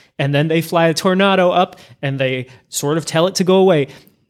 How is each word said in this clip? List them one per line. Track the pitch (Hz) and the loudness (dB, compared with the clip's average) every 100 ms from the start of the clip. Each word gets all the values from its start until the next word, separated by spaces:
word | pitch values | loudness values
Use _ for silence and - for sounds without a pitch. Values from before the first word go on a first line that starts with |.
| _ - | _ -6
and | 139 | -2
then | 143 160 | 0 0
they | 160 | -2
fly | 165 175 165 | -2 0 0
a | |
Tornado | 160 196 185 196 190 180 | 0 0 0 2 2 2
up | 175 185 - - - | 2 0 -4 -20 -10
and | 139 135 | -8 -4
they | 131 127 123 - _ | -4 -4 -8 -16 _
sort | - 143 160 | -8 -4 -4
of | |
tell | 156 165 175 | -2 0 0
it | |
to | 180 | 0
go | 180 190 | 2 4
away. | 190 160 139 - _ _ - | 4 2 -2 -8 _ _ -4